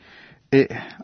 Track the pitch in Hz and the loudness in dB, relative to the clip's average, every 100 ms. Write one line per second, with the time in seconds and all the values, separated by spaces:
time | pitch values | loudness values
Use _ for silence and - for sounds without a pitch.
0 | _ - - _ _ 135 135 - - - | _ -20 -20 _ _ 2 2 -4 -16 -20